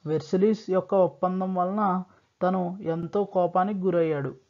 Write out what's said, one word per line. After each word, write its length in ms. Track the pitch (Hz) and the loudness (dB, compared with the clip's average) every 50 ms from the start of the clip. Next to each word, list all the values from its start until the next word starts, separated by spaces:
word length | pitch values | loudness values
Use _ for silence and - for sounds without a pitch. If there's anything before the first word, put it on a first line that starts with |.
| _ | _
వెర్సిలీస్ 680 | 151 156 156 151 - - 185 196 220 220 208 - - | -4 -4 -4 -2 -2 0 2 4 2 2 0 -2 -2
యొక్క 240 | 185 185 180 - 202 | -2 -2 0 2 2
ఒప్పందం 600 | 196 185 170 - - 185 180 185 185 185 190 185 | 4 4 2 2 -2 -2 -2 -2 -2 -4 -2 -2
వలన 480 | 180 180 185 196 214 208 190 180 185 180 - _ _ _ _ _ _ 180 | -2 -2 -2 0 0 0 0 0 -2 -4 -6 _ _ _ _ _ _ 0
తను 340 | 180 185 185 180 175 185 202 | 0 0 0 -2 -4 -6 -6
ఎంతో 420 | 190 160 165 170 170 165 - 208 196 | -4 -4 -4 -4 -4 -2 -2 -2 -2
కోపానికి 560 | 196 - 185 180 175 175 185 185 208 214 190 | 0 0 0 0 2 2 0 0 0 -2 -2
గురయ్యాడు. 560 | 180 190 170 170 165 160 156 143 135 135 143 - _ | -2 0 2 2 2 2 0 -2 -4 -6 -8 -12 _